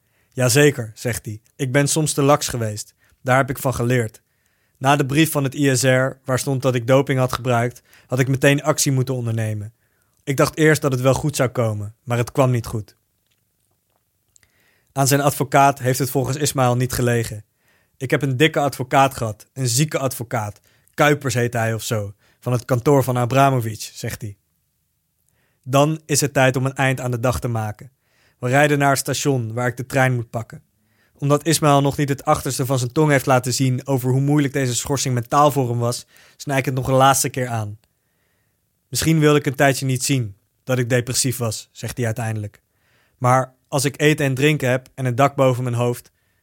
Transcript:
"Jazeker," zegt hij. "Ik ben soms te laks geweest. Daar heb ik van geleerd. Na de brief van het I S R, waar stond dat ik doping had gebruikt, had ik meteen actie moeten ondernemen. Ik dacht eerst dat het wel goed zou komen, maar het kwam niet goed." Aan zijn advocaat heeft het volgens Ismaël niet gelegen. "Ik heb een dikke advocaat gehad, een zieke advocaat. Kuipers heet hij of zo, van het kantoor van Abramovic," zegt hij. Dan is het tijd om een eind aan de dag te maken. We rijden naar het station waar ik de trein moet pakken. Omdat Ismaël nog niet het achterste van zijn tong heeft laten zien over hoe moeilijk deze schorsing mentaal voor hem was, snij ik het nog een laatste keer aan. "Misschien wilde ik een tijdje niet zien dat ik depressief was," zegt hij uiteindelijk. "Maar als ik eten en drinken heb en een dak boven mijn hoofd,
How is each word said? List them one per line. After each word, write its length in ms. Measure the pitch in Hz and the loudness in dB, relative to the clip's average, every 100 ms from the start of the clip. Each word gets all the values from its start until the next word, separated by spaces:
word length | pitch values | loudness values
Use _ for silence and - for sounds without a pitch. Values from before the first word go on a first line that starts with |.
| _ _ _ | _ _ _
"Jazeker," 600 | - 127 117 147 127 110 | -2 2 4 4 4 -4
zegt 320 | 107 120 110 - | -10 -8 -8 -10
hij. 160 | 107 _ - | -14 _ -8
"Ik 160 | 135 | -2
ben 160 | 139 143 | 0 0
soms 260 | - 156 | 0 -2
te 80 | - | 0
laks 260 | 139 143 - | 2 2 0
geweest. 480 | 127 110 104 - _ _ _ | -6 -6 -8 -14 _ _ _
Daar 160 | 127 127 | 0 2
heb 120 | 135 | 2
ik 80 | 139 | -2
van 160 | 139 | -4
geleerd. 480 | 120 120 123 110 - _ _ _ _ _ _ | -2 0 0 -2 -8 _ _ _ _ _ _
Na 160 | 131 147 | 2 2
de 100 | 135 | 2
brief 260 | 139 156 | 2 2
van 120 | 151 | 0
het 100 | 139 | -2
I 220 | 139 139 131 | 0 0 2
S 80 | |
R, 360 | 131 127 131 - - | 2 2 0 -4 -4
waar 140 | 127 | -4
stond 220 | - 135 | -2 -2
dat 140 | 135 123 | 0 0
ik 120 | 113 | 2
doping 320 | 135 139 131 | 2 4 0
had 140 | 127 | 0
gebruikt, 480 | - 123 117 120 - _ _ _ | -2 -2 0 -2 -6 _ _ _
had 120 | 131 | -2
ik 80 | 127 | 0
meteen 360 | 131 147 143 | 2 4 4
actie 280 | 147 151 - | 2 0 0
moeten 240 | 135 127 131 | 0 -2 -4
ondernemen. 580 | 117 113 110 107 104 - _ _ _ _ | -4 -4 -4 -6 -10 -16 _ _ _ _
Ik 140 | - 139 | -4 0
dacht 200 | 147 - | 0 2
eerst 240 | 156 151 | 2 4
dat 100 | 143 | 0
het 100 | 131 | 0
wel 120 | 131 | 2
goed 220 | 127 151 - | 2 0 -2
zou 140 | 127 | -2
komen, 460 | 127 113 107 101 - | 0 -2 -4 -8 -12
maar 140 | - 120 | -6 -4
het 140 | 120 | -2
kwam 200 | - 131 | 0 2
niet 140 | 123 113 | 0 -4
goed." 300 | 117 101 _ _ _ _ _ _ _ _ _ _ _ _ _ _ _ _ _ _ _ _ | -8 -10 _ _ _ _ _ _ _ _ _ _ _ _ _ _ _ _ _ _ _ _
Aan 160 | - 135 | -2 0
zijn 140 | 139 | 2
advocaat 580 | 143 - 135 143 139 139 | 2 0 0 4 4 4
heeft 200 | 127 131 | -2 -2
het 100 | 135 | -2
volgens 280 | 143 120 139 | -2 -2 -2
Ismaël 380 | 143 139 127 123 | -2 0 0 0
niet 180 | 127 | -2
gelegen. 520 | - 123 117 113 107 - _ _ _ _ _ | -2 0 0 -2 -8 -14 _ _ _ _ _
"Ik 120 | 131 | -4
heb 120 | 147 | -2
een 160 | 139 123 | 0 0
dikke 220 | 156 156 | 0 0
advocaat 580 | 143 - 135 143 135 - | -4 -4 -2 2 2 0
gehad, 300 | 113 104 - | -8 -8 -14
een 140 | - 131 | -6 -2
zieke 320 | 117 156 151 | 0 0 -2
advocaat. 600 | 135 - 120 120 104 - _ _ _ | -4 -6 -6 -6 -6 -10 _ _ _
Kuipers 400 | - 147 147 139 | 2 2 2 0
heet 200 | 123 120 | -2 -2
hij 200 | 120 113 | -2 -4
of 100 | 113 | -4
zo, 300 | - 110 101 - _ _ | -4 -6 -6 -12 _ _
van 120 | - | -4
het 140 | 123 - | -4 -2
kantoor 380 | 127 151 143 | 0 4 4
van 140 | 127 123 | 4 0
Abramovic," 760 | 120 127 139 131 110 107 - | 0 2 4 2 -4 -8 -12
zegt 280 | - 117 - | -12 -10 -10
hij. 160 | 107 98 _ _ _ _ _ _ _ _ _ _ _ _ | -12 -14 _ _ _ _ _ _ _ _ _ _ _ _
Dan 380 | - 135 147 160 - | -2 2 2 0 -4
is 160 | 147 | -2
het 120 | 139 | 0
tijd 220 | 143 131 131 | 2 2 2
om 100 | 131 | -2
een 100 | 131 | 0
eind 240 | 135 131 | -2 -2
aan 120 | 127 | -4
de 80 | 123 | -2
dag 200 | 127 117 | -2 -2
te 80 | 127 | -4
maken. 440 | 113 107 104 139 _ _ _ _ _ | -4 -6 -10 -18 _ _ _ _ _
We 100 | 123 | 0
rijden 280 | 135 147 143 | 2 4 4
naar 120 | 139 | 2
het 100 | 135 | 0
station 540 | - 135 147 131 113 | -2 -4 -2 -2 -4
waar 140 | 113 123 | -4 -4
ik 100 | 120 | -4
de 80 | 123 | -4
trein 300 | 135 131 123 | 0 2 0
moet 140 | 113 | -4
pakken. 320 | 117 110 156 - _ _ _ _ _ | -8 -10 -14 -20 _ _ _ _ _
Omdat 260 | 139 143 165 | 0 0 2
Ismaël 360 | 156 151 143 | 0 2 4
nog 160 | 143 135 | 2 0
niet 120 | 143 | -2
het 160 | 139 - | -2 -2
achterste 400 | 151 - 123 131 | -2 -2 -6 -2
van 140 | 135 | -2
zijn 120 | 120 | -2
tong 200 | 160 151 | 0 2
heeft 140 | 143 143 | 2 2
laten 280 | 127 131 | 0 0
zien 340 | 117 131 123 - | -2 0 -2 -2
over 240 | 135 123 | -2 0
hoe 100 | 131 | 0
moeilijk 320 | 139 147 139 | 2 2 0
deze 220 | 143 131 120 | -2 -4 -4
schorsing 380 | - 139 139 | -4 -4 -2
mentaal 380 | 123 117 143 147 | -4 0 4 4
voor 180 | 143 123 | 4 0
hem 100 | 120 | -2
was, 260 | 120 120 - _ _ - | -2 -4 -10 _ _ -16
snij 220 | - 135 | -4 -2
ik 80 | 135 | -2
het 80 | |
nog 140 | 131 120 | -2 0
een 60 | |
laatste 360 | 131 135 135 139 | 4 6 4 0
keer 180 | 131 123 | -4 -6
aan. 320 | 117 107 104 _ _ _ _ _ _ _ _ _ _ _ | -6 -6 -12 _ _ _ _ _ _ _ _ _ _ _
"Misschien 300 | 127 - 160 | -4 0 4
wilde 200 | 151 147 | 4 4
ik 60 | 143 | 2
een 100 | 127 | 2
tijdje 300 | 139 131 135 | 2 2 -2
niet 180 | 127 | -4
zien 320 | - 139 110 98 _ _ | -2 -2 -2 -10 _ _
dat 140 | - 127 | -4 -2
ik 120 | 120 | 0
depressief 480 | 123 120 120 135 117 | 0 0 -2 -4 -2
was," 320 | 117 - - | -4 -6 -12
zegt 260 | - 117 - | -14 -12 -6
hij 80 | 113 | -6
uiteindelijk. 560 | 110 113 107 104 - _ _ _ _ _ _ | -4 -6 -8 -10 -14 _ _ _ _ _ _
"Maar 360 | 123 131 131 _ _ | 2 2 0 _ _
als 180 | 147 131 | -2 -2
ik 160 | 131 | 0
eten 240 | 147 151 139 | 2 2 0
en 80 | |
drinken 360 | 127 147 151 127 | 0 0 2 0
heb 200 | 127 - - | -2 -4 -8
en 100 | 127 | -4
een 100 | 120 | 2
dak 200 | 139 139 | 2 4
boven 280 | 131 120 | 2 2
mijn 120 | 127 120 | -2 -2
hoofd, 360 | 123 120 - _ _ _ | -2 -4 -10 _ _ _